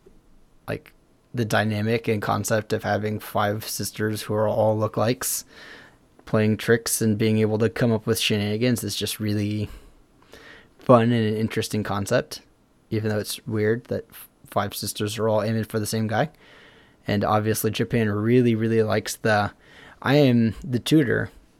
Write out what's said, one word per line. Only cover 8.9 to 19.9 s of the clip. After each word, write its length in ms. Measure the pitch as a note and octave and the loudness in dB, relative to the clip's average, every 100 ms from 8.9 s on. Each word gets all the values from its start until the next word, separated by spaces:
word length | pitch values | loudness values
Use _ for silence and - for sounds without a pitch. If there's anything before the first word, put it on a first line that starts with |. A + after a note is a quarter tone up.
just 240 | - G2+ - | -4 -6 -4
really 480 | G#2+ G#2 G#2 G#2 G#2 - - - _ _ - - - - - _ | -2 0 0 -2 -6 -10 -20 -20 _ _ -20 -20 -20 -20 -20 _
fun 260 | - B2 | 4 6
and 220 | A2+ A#2+ G#2+ | 6 2 0
an 80 | |
interesting 480 | A2 A2 - G#2 G#2+ | 0 -2 -2 -4 -4
concept, 600 | G2 G2+ G2 A#2+ - - - _ _ _ - | -2 -4 0 -2 -2 -12 -20 _ _ _ -6
even 180 | A2 G#2+ | -4 -2
though 100 | G#2+ | -4
it's 220 | G2+ - - | -6 -10 -6
weird 360 | G#2+ G#2+ A#2 | -2 0 0
that 220 | - G2+ - | -2 -8 -8
f-, 180 | - - _ | -20 -20 _
five 300 | - A2 G2+ | -6 -4 -4
sisters 420 | - G#2 - G#2 G#2+ | -4 -8 -4 -4 -2
are 100 | A2 | 0
all 160 | G#2+ | 2
aiming 220 | G#2 A2+ | 0 -2
for 140 | G#2 A2 | -2 -4
the 80 | G#2 | -2
same 200 | A2 A2 | -2 -2
guy. 220 | A2 D3+ - - - - - _ _ - | 0 -2 -6 -20 -20 -20 -20 _ _ -2
And 180 | G#2 | 0
obviously 460 | F2+ G#2+ G#2+ G#2+ A2+ | 2 2 0 0 -2
Japan 400 | G#2 A#2 A#2+ G#2+ | -2 -2 0 0
really, 440 | G2+ A2 B2 A#2+ | 0 4 4 4
really 280 | A2+ A2+ A2+ | 2 2 2
likes 340 | G#2+ G#2+ - - | 2 0 -4 -4
the, 360 | A2+ G#2 G2+ - - - - | 0 2 0 -6 -20 -20 -20